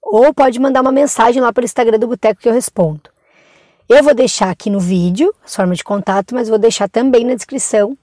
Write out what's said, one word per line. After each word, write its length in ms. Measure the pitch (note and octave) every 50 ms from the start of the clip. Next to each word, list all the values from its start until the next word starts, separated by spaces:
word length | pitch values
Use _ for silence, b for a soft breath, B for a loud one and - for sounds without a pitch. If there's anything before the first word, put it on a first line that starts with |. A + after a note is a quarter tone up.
ou 320 | - - G#3 G#3+ A#3+ D4 D4+
pode 280 | - C#4+ C4 A#3 A#3+
mandar 200 | C4 C#4 C4+ B3+
uma 120 | B3+ C4 C4+
mensagem 500 | C4+ C#4+ C#4 - - A3+ A3 A#3+ C4 B3+
lá 100 | A#3 A3
pelo 120 | - A#3+
Instagram 340 | A#3+ - - B3 A3+ G#3+ A3
do 80 | A3
Boteco 340 | A#3 B3 - - A3 G#3 _
que 80 | - A#3+
eu 40 | A3
respondo. 580 | B3 A#3+ - _ - F3+ D#3+ D3+ D3+ _ - _ b b b b b b b b b b b b b b b
Eu 140 | A#3 C#4+ C#4+
vou 120 | D4 C#4+
deixar 360 | A3+ B3+ A3+ - - G#3+ F#3
aqui 200 | F3 _ - A3
no 80 | G3+ G3
vídeo 560 | F3+ F3 F#3 F3+ F3 F3 F3+ G3 D4 F#4+ G#4+ _ _
as 100 | - -
formas 240 | - G3 F3+ F3+ E3+
de 60 | -
contato, 500 | - G3+ G3+ F#3 - F#3+ G3 G3 - A#3+
mas 140 | B3+ A#3+ A3
vou 100 | A3+ G#3+
deixar 300 | G3+ A3+ A3 - G#3 G3
também 360 | _ A3+ A#3+ C4+ B3 A#3 A#3
na 100 | B3 B3+
descrição 640 | A3 - _ C4+ C4+ - - - A3 G3+ G#3+ C#4 -